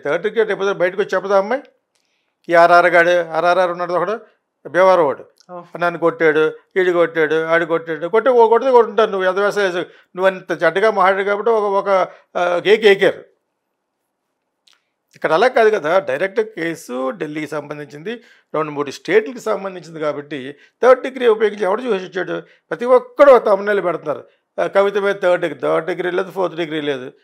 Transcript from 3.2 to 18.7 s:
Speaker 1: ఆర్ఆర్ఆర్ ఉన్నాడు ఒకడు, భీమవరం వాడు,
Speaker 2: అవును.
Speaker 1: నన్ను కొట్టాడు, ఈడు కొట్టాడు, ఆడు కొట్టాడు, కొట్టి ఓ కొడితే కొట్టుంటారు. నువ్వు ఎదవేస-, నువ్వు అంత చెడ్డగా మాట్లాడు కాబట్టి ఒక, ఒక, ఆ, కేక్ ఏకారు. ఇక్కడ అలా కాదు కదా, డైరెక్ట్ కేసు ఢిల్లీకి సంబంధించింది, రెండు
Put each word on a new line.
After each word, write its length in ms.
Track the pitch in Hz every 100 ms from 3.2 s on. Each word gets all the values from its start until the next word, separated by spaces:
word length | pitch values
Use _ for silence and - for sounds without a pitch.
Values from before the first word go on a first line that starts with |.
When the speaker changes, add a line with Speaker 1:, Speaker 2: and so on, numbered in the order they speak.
| 165
Speaker 1:
ఆర్ఆర్ఆర్ 420 | 160 175 180 180
ఉన్నాడు 220 | 175 175
ఒకడు, 260 | 175 175 226 - _ _ _ 151
భీమవరం 360 | 160 190 180 143
వాడు, 200 | 113 - _ _
Speaker 2:
అవును. 280 | 180 170 165
Speaker 1:
నన్ను 220 | 175 165
కొట్టాడు, 580 | 165 165 160 151 156 156 _ 190
ఈడు 140 | 180
కొట్టాడు, 540 | 170 165 165 151 160 160
ఆడు 200 | 165 165
కొట్టాడు, 420 | 165 165 151 170
కొట్టి 220 | 220 240
ఓ 200 | 247 226
కొడితే 220 | 226 262
కొట్టుంటారు. 400 | 247 214 196 196
నువ్వు 180 | 196 185
ఎదవేస-, 460 | 185 202 190 190 175 156 - _ 180
నువ్వు 100 | 190
అంత 380 | 185 - 160
చెడ్డగా 280 | 165 175 220
మాట్లాడు 320 | 196 185 196
కాబట్టి 280 | 196 202 214
ఒక, 120 | 220
ఒక, 440 | 208 196 190 190 180 - _ 185
ఆ, 220 | 175 175
కేక్ 260 | 160 220 214
ఏకారు. 380 | 185 180 - - _ _ _ _ _ _ _ _ _ _ _ _ _ _ _ _ _ _ _
ఇక్కడ 180 | 160
అలా 140 | 160 254
కాదు 220 | 254 220
కదా, 300 | 208 147 190
డైరెక్ట్ 420 | 127 139 190 220
కేసు 720 | 214 - 165 156 - 247 262
ఢిల్లీకి 360 | 196 156 151 151
సంబంధించింది, 720 | 151 143 151 147 147 175 240 _ _ _
రెండు 180 | 147 156